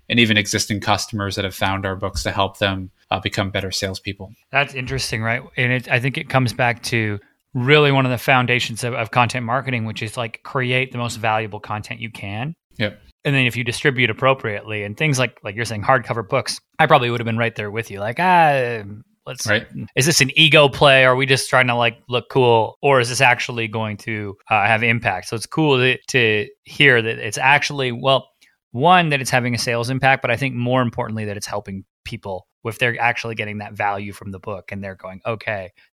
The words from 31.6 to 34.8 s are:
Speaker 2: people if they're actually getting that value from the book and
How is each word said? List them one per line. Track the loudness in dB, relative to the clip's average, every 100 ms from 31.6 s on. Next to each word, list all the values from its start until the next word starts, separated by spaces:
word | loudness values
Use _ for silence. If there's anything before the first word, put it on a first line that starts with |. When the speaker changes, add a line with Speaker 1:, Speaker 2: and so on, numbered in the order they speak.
| -10 -12 -14 _ -14
Speaker 2:
people | -12 -10 -12 -14 _
if | -12 -2
they're | -2 0
actually | -2 -2 -6
getting | -8 -8 -8
that | -10
value | -4 -2 -2 -6
from | -12 -12
the | -12
book | -10 -12 -10
and | -12